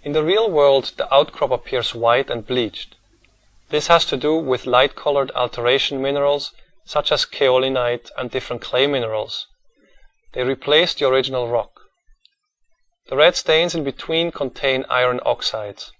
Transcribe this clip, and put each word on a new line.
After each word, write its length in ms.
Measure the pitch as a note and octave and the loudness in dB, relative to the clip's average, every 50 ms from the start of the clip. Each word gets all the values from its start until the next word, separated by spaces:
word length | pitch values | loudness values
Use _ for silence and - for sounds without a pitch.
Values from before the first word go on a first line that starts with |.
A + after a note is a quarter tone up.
In 120 | _ D3 C#3+ | _ -2 -2
the 100 | D#3 D3+ | 0 0
real 260 | D#3+ F#3+ G#3+ A3+ A3 | 2 2 2 2 2
world, 440 | F3 D3+ C#3+ C#3 C#3 C#3 B2 - - | 4 4 6 6 6 4 2 -2 -6
the 160 | - - - - | -8 -2 2 4
outcrop 380 | C#3 D#3 - - - D3+ C3 | 4 4 2 -2 -4 -2 -2
appears 420 | B2+ A#2+ - - - B2+ A#2 - - | -2 -4 -4 -4 -4 -4 -4 -4 -6
white 380 | A#2 A2+ A#2 A#2 C3 C3+ - | 0 2 4 4 2 2 -2
and 160 | B2 A#2 A2 | -6 -8 -6
bleached. 480 | A2+ B2+ B2+ A#2+ G#2 - - - - - _ _ _ _ _ _ _ _ _ _ _ _ _ _ _ | -4 -2 -2 -2 -4 -6 -12 -16 -16 -18 _ _ _ _ _ _ _ _ _ _ _ _ _ _ _
This 160 | - D3+ D3 - | -4 -4 2 4
has 160 | F3 E3+ - | 2 2 4
to 120 | - - | 0 -4
do 180 | C3 C#3 D3+ D#3 | -2 0 0 0
with 300 | E3 D#3+ C3+ B2+ A#2+ - | 0 0 0 -2 -2 0
light-colored 640 | C3 B2 B2 C3+ C#3+ - - - D3 C#3+ C#3+ C3+ B2+ - | 2 4 4 4 2 0 -4 -4 0 0 0 -2 -2 -2
alteration 640 | C3 B2+ A#2+ - - A#2 A#2+ C3 C#3 - - D3 C3+ | -4 -4 -4 -4 -2 0 2 2 2 0 -2 -4 -4
minerals, 500 | C3+ C#3 C#3 C#3+ C#3+ C#3+ C#3+ C#3+ - - _ - - _ _ _ _ | -2 -2 -2 0 2 2 0 0 -2 -10 _ -18 -20 _ _ _ _
such 280 | - - D3+ D3 - | -4 -4 -2 0 0
as 160 | D#3 C#3+ - | -2 -2 -2
kaolinite 840 | - - - C#3+ C3 B2+ B2+ C3 C3+ C3 B2+ B2 A#2+ A#2+ A#2+ _ - - | -6 -2 0 2 4 4 4 2 0 0 0 0 -2 -2 -4 _ -14 -10
and 140 | - C3 A#2+ | -10 -10 -6
different 320 | - C3 - - B2 A#2 - | -6 -8 -6 -6 -10 -10 -8
clay 240 | - - B2+ C3+ | -4 0 2 2
minerals. 580 | C#3+ C#3+ C3 A#2 A2 A2 G#2+ G#2+ - - - - _ - _ _ _ _ _ _ _ _ _ - - _ _ _ - - | 2 2 -2 -2 -2 -4 -6 -6 -6 -8 -12 -12 _ -20 _ _ _ _ _ _ _ _ _ -20 -20 _ _ _ -12 -6
They 80 | B2 | -4
replace 540 | B2+ B2+ C3+ - - - D3 D#3 F3 E3+ - | -2 -2 -2 -4 -2 2 4 4 4 2 -2
the 120 | - D3 | 0 0
original 400 | C3 C3 C3+ B2+ C3 C3 B2+ B2 | 2 2 2 0 0 -4 -4 -4
rock. 320 | A#2 A#2+ A#2 G#2+ - _ - - _ _ _ _ _ - _ _ _ _ _ _ _ _ _ _ _ _ _ _ _ _ _ _ | 0 -2 -2 -2 -4 _ -20 -20 _ _ _ _ _ -20 _ _ _ _ _ _ _ _ _ _ _ _ _ _ _ _ _ _
The 100 | - C3 | -6 2
red 180 | C3+ D3+ F3 F3 | 4 4 4 4
stains 400 | - - - D#3 D#3+ E3+ F3 D#3+ | 2 -2 0 2 2 2 0 -2
in 80 | E3+ D3 | -4 -4
between 480 | C#3 B2+ - - - D#3+ D#3+ E3+ E3+ | -4 -6 -8 -8 -4 -2 -2 -2 -2
contain 520 | - - D3 C3 - - - C3+ C3+ C3 C3 - | -4 -6 -6 -6 -6 -2 -2 0 0 0 -2 -2
iron 300 | - B2+ B2+ B2+ B2 B2+ - | 0 0 2 0 0 0 -2
oxides. 680 | - A#2+ - - - - A2 G#2+ G#2 G2+ - - - - _ | -2 -2 -2 -4 -8 -6 -6 -8 -10 -12 -14 -18 -20 -20 _